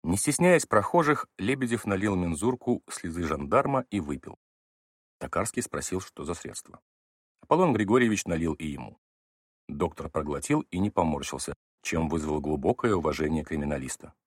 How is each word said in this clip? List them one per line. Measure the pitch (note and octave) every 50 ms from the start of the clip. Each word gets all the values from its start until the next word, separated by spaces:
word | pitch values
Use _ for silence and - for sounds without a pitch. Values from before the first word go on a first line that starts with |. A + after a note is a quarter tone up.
| -
Не | B2 -
стесняясь | G#2 - D3+ C#3+ - F3 F3+ F3+ D#3 -
прохожих, | _ - G#2+ G2 - - - D#3 D3 D3 - - _ _
Лебедев | - F#2+ A2 C#3 C3+ C3 A#2 A#2 A2 -
налил | G#2 G2 F#2+ G2+ G#2 G2
мензурку | F2+ F2+ E2+ E2 D2+ G2+ A#2+ B2+ B2 - B2 A#2 - _ -
слезы | - - - F2 D#2+ F2 F2
жандарма | D#2 D#2 C#2 C#2+ C#2+ - C3+ C#3+ C#3 C#3 C3 B2+ _
и | G#2 G2+
выпил. | D#2+ D2 C#2+ C2+ - - - _ _ _ _ _ _ _ _ _ _ _ _ _ _ _ _ _
Токарский | - D2+ - F2 G2+ - - B2
спросил, | A#2 - - D2+ D2+ - F#2 F#2
что | F#2 - _ - D2+
за | D2+ E2+
средство. | - - - - - - - - - _ _ _ _ _ _ _ _ _ _ _ _
Аполлон | - _ D3+ E3 F#3 E3 B2
Григорьевич | G#2+ G#2+ F#2+ A2+ B2+ B2 A2+ G#2+ G2 -
налил | F#2+ E2+ D#2+ E2 D#2+ D2+
и | - D#2
ему. | D#2 C#2+ C2+ A#1+ G#1+ - _ _ _ _ _ _ _ _ _ _ _ _ _ _
Доктор | - C#2+ C#2+ F2 E2+ - - D2 D2
проглотил | - D#2+ D2 D2 C#2+ - - - D3 D#3 - _
и | - F#2
не | G2 G#2+
поморщился, | - G2 E2+ D#2+ D2+ C#2+ C#2 - - C2 - - C#2+ _ _ _ _ _ _
чем | - E2+ E2 E2 D2+
вызвал | E2 D#2+ D2+ D2+ D2+ D2+
глубокое | C#2+ D2 D2+ D2 C2+ G2 B2 - - A#2 G#2
уважение | F2+ D2+ D#2 D2 D2 D#2 D2+ D#2+ D#2 D2
криминалиста. | - E2 D2+ D2 D2 D2 C2+ C2 C2 - - - - _ _ _